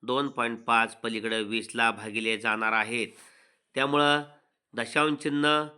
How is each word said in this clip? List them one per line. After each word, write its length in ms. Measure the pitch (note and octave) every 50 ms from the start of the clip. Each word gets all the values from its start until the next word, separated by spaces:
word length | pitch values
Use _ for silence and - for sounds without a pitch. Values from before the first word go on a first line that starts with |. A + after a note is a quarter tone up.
| -
दोन 260 | A#2 B2+ C3+ C#3+ C#3
पॉइंट 300 | C3+ - A#2+ A#2 A#2 A2+
पाच 380 | A2+ - A#2+ A2+ A2+ A2+ -
पलीकडे 460 | - - A#2 A2+ A2 G#2 A2+ A2 A2+ G#2+
वीसला 480 | G2+ A2 A2+ G#2+ - - A#2 A#2 A#2
भागिले 460 | A2 G#2+ G#2+ A2 G#2+ A2 A2 A2 A2
जाणार 360 | G#2+ G#2+ A2+ G#2+ A2 A2 A2 A2
आहेत. 360 | A2+ G#2+ G#2+ A#2 A#2+ A2 - - - - - _ _ _ _ _ _ _ _ _
त्यामुळं 480 | C3+ C3 C#3 C#3+ D3 D3 D3 C#3+ D3 D3 D3 - _ _ _ _ _ _ _ _
दशांश 440 | A2+ A#2 A2 - D3+ D3 D#3 D3+ C#3+
चिन्ह 300 | - D3+ C#3+ C#3+ D3 D3+ D3+ D3+ D3+ D3+ D3+